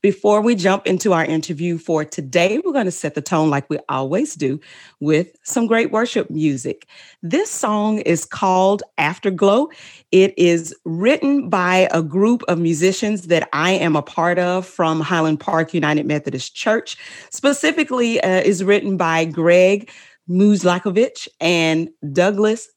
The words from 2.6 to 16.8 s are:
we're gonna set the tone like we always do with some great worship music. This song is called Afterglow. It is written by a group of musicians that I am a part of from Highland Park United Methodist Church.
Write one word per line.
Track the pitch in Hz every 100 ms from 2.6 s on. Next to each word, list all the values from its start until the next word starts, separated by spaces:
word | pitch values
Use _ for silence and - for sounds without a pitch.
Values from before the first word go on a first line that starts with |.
we're | 359
gonna | 277 196
set | 165 196
the | 190
tone | 139 165 156
like | 143 -
we | 151 -
always | 131 135 180 294
do | 262 135 147 - - - _
with | 147 156 180 _
some | - - 233
great | 226 233
worship | 220 240 226 -
music. | 156 156 135 120 - _ - - _
This | 170 277 427
song | - 226 214 214 214
is | - 165
called | - - 190 185 190 202 - -
Afterglow. | 151 180 202 185 196 214 311 - - - _
It | 185 190 -
is | 175 170 165 -
written | 165 165 214 294 277 285 254
by | 190 180 185 185
a | 165
group | 160 175 208 240 -
of | 170
musicians | 165 156 185 190 208 208 175
that | 165 -
I | 143 170
am | 190 165 151
a |
part | 143 - 170 180
of | 180 185 185
from | - 165 160
Highland | 156 170 160 151
Park | - 160 160
United | 175 151 151 -
Methodist | 147 143 131 - -
Church. | - 226